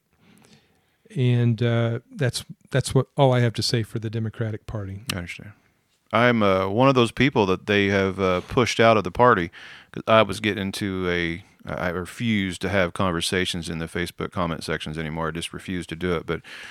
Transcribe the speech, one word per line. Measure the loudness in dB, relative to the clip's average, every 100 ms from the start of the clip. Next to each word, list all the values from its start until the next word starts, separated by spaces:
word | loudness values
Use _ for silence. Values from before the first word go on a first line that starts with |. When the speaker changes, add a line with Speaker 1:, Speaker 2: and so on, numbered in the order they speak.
| _ _ _ _ _ _ _ _ _ _ _ 0
Speaker 1:
and, | 2 4 2 2
uh, | 0 0 0 -4 -8
that's, | -4 -4 -4 -10 -18 _
that's | -2 2
what, | 0 0 2
all | 2
I | 4
have | 2
to | 0
say | -2 -2
for | -4 -6
the | -6
Democratic | -6 -6 -6 -8 -8 -10
Party. | -10 -10 -10 -8
Speaker 2:
I | -8
understand. | -8 -14 -18 -20 _ _ _ _ _
I'm, | 2 4 4
uh, | 4 2 2
one | 4 4
of | 4
those | 2
people | 2 2 4 2
that | 2 2
they | 2 4
have, | 2 2 0
uh, | 0 0
pushed | 0 0 0 4
out | 6 6
of |
the | 2
party. | 4 4 6 0 -8 -20 -20 -16
'Cause | -8 4
I | 4
was | 4 0
getting | -2 -2
into | -4 -4 -4 -2 -2
a, | -2 -2 -6 -12 _ -10
I | -6 -4
refused | -4 -8 -6 -2 -2 -2 -4
to | -2
have | 0 0
conversations | 0 -2 -2 -2 -2 -2 -4 -8
in | -8
the | -8
Facebook | -6 -8 -8 -10
comment | -4 -4 -4
sections | -6 -6 -6 -8
anymore. | -8 -6 -6
I |
just | -6 -10
refused | -12 -10 -8 -8
to | -6
do | -4 -4
it. | -4
But | -8 -10 -18 -18